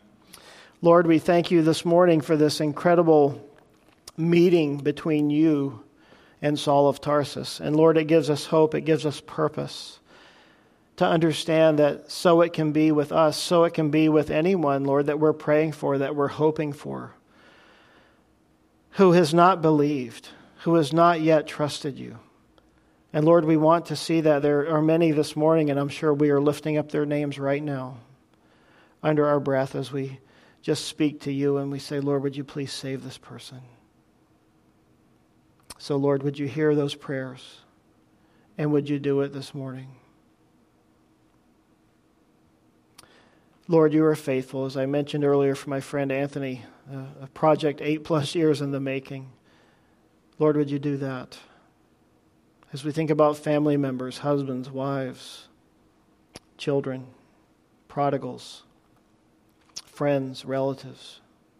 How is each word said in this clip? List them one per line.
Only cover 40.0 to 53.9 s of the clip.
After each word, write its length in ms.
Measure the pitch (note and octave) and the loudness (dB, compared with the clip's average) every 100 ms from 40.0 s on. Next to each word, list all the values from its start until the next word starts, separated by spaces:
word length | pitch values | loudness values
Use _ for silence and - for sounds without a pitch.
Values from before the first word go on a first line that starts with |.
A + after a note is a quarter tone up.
| _ _ _ _ _ _ _ _ _ _ _ _ _ _ _ _ _ _ _ _ _ _ _ _ _ _ _ _ _ - _ _ _ _ _ _ - | _ _ _ _ _ _ _ _ _ _ _ _ _ _ _ _ _ _ _ _ _ _ _ _ _ _ _ _ _ -20 _ _ _ _ _ _ 0
Lord, 260 | E3 D#3 | 4 4
you 100 | D3+ D#3 | 4 2
are 100 | D3+ | 0
faithful. 480 | D3 C3 C3 C3+ | -2 -4 -4 -8
As 120 | C3+ C3+ | -6 -4
I 100 | C3+ | -2
mentioned 380 | C#3+ C#3+ D3+ | -2 -4 -2
earlier 300 | C#3+ C#3+ C#3 | 2 2 2
for 160 | C3+ D3+ | -2 -6
my 100 | C#3 | -8
friend 300 | C3+ C#3+ C#3 | -6 -6 -4
Anthony, 520 | C3+ C#3 C#3+ C3+ B2+ A2+ _ C#3 | -4 -4 -6 -8 -10 -14 _ -18
uh, 120 | C3+ C3+ - | -16 -16 -18
a 40 | C3+ | -20
project 520 | - D#3+ D3 D3+ C#3 | -2 2 2 0 -4
eight 220 | D3 D3+ | -4 -6
plus 320 | D3+ E3 C#3 | -2 -2 -2
years 260 | F3 D#3 C#3 | 0 2 2
in 120 | C#3+ | -2
the 80 | C#3 | -6
making. 500 | C3+ C3+ C3 C3+ C3 A#2 _ _ _ _ _ _ _ _ _ - | -6 -8 -10 -16 -16 -20 _ _ _ _ _ _ _ _ _ 0
Lord, 160 | D3+ D3 | 0 2
would 140 | C#3+ | -2
you 100 | C#3+ | -4
do 160 | D3 C#3 | -4 -4
that? 420 | C3+ C3 C3+ - - _ _ _ _ _ _ _ _ _ _ _ _ | -6 -10 -14 -20 -20 _ _ _ _ _ _ _ _ _ _ _ _
As 120 | C#3 | -10
we 60 | D3 | -6
think 200 | D3+ D#3 | -4 0
about 260 | D3+ D3+ D3 | 4 4 4
family 400 | D#3 D3 D3+ C#3+ | 0 0 2 0
members, 420 | C#3 | -2